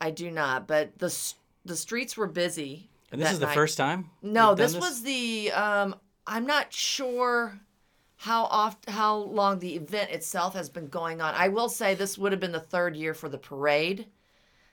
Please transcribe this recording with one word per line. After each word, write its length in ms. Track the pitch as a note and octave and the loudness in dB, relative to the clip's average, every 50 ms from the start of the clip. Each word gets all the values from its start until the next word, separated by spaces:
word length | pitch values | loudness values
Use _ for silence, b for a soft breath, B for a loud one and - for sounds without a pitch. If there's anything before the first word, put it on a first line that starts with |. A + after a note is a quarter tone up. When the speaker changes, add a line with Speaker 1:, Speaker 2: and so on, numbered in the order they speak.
Speaker 1:
I 100 | E3 D#3+ | -6 -6
do 200 | D#3+ E3 E3+ F3 | -4 -6 -8 -6
not. 360 | E3 D#3 D3 C3+ C3 B2+ - | -2 0 0 0 0 -2 0
But 320 | - D#3 D3+ D3+ D3 - - | 2 2 2 2 0 -2 -4
the 80 | C#3 | -4
s-, 280 | C3 - - - - - - _ _ _ _ - | -4 -2 -4 -6 -6 -8 -10 _ _ _ _ -14
the 120 | F3+ E3+ | -8 -8
streets 400 | D#3+ - - A3+ A#3+ C4 A#3 - | -8 -6 -4 -4 -4 -4 -4 -4
were 100 | - G#3 | -4 -4
busy 640 | F3+ D#3+ F3+ F3 E3+ E3 E3 D3 C3+ C#3 E3 - - _ _ _ _ | -2 0 -2 -2 -2 -2 -4 -8 -8 -10 -14 -18 -20 _ _ _ _
Speaker 2:
And 80 | - C3+ | -4 0
this 80 | D#3 D#3 | 0 2
Speaker 1:
that 60 | F3+ | 2
Speaker 2:
is 60 | D#3 | 2
the 60 | D3 | 0
Speaker 1:
night. 80 | D3+ D3 | 2 4
Speaker 2:
first 220 | D3 D3+ D3+ - | 4 4 4 2
time 340 | - C3+ C#3+ E3+ F#3 F3+ - - _ | 2 0 0 0 -2 -6 -10 -14 _
Speaker 1:
No, 260 | - G#3 G#3+ A3+ A3+ G#3+ | -6 0 4 6 8 8
Speaker 2:
you've 80 | G3 - | 8 6
done 60 | A#3 | 4
Speaker 1:
this 80 | A#3+ | 4
Speaker 2:
this? 80 | E3+ F3 | 2 0
Speaker 1:
was 200 | F4+ F4+ C4 A#3+ | -2 -2 -2 -4
the, 500 | A3+ C#4 C4+ B3 A#3+ A#3 A3+ A3 G#3 G3+ | -4 -4 -2 -2 0 -2 -2 -2 -2 0
um, 440 | - E3+ G#3 G#3 G#3 G3+ G3+ G3 - - _ _ _ _ _ | 0 2 2 2 2 2 2 0 -2 -6 _ _ _ _ _
I'm 200 | - G#3+ A3+ A#3+ | -6 -6 -4 0
not 260 | C#4 D4+ - - - | 2 2 0 0 -2
sure 880 | - - - - - - C4+ B3+ B3 B3 B3 B3 A#3+ A#3+ A#3 G#3+ G3 G3+ - _ _ _ _ _ _ _ _ _ _ | -4 -4 -2 -2 -2 -2 -2 -4 -2 0 2 2 2 2 0 -2 -6 -14 -20 _ _ _ _ _ _ _ _ _ _
how 280 | - - G#3+ A3+ A3+ A3+ | -10 -2 0 2 2 2
oft-, 440 | - - G#3 G#3 A3 G#3+ - - A3+ | 2 4 2 2 2 -2 -6 -10 -6
how 280 | G3+ G#3+ G#3+ G#3+ G#3+ | -2 2 2 2 2
long 420 | G#3+ G3+ G3 G#3+ G#3 G3+ G3 G3 F#3 | 2 -2 -2 2 2 4 4 2 0
the 160 | F3+ F3+ D3 | -2 -6 -6
event 360 | E3+ D3+ C#3+ G3+ G#3 G3+ - | -6 -6 -4 -2 -2 -2 -2
itself 440 | D#3+ E3 - - - F3+ F3 F#3 F#3 | -4 -6 -6 -4 -2 -2 -2 -2 -2
has 160 | F#3+ F3 E3+ | -6 -8 -8
been 160 | - F3 D#3+ | -10 -12 -10
going 340 | C#3 C#3 E3+ E3 E3 E3 E3 | -8 -6 -4 -4 -4 -4 -2
on. 140 | D#3+ D#3 - | -2 -2 2
I 120 | - F3+ F#3+ | 2 2 2
will 200 | F#3+ A3+ A#3+ A3+ | 2 2 0 -2
say 260 | A3+ - A3+ G3 F#3+ | -2 0 0 0 0
this 220 | F3+ G3+ G3 - | 0 -2 -4 -2
would 160 | G3 G3 G3 | -2 0 0
have 80 | G3 F3+ | 0 0
been 120 | F#3 F3+ | -2 -4
the 80 | E3+ D#3+ | -4 -6
third 360 | D#3+ - - F3+ F3 F3 D#3 | -6 -2 0 0 0 0 -2
year 160 | D3+ D#3 D#3+ | -2 -4 -4
for 160 | D#3 - - D3 | -4 -6 -8 -10
the 80 | C3+ | -10
parade. 680 | - - - D3 C3+ C#3+ D3 D3 D3+ D#3+ F3 G3 G3 G#3+ b b b b b b b b b b b b b | -10 -10 -10 -6 0 2 4 4 4 4 2 -2 -4 -8 b b b b b b b b b b b b b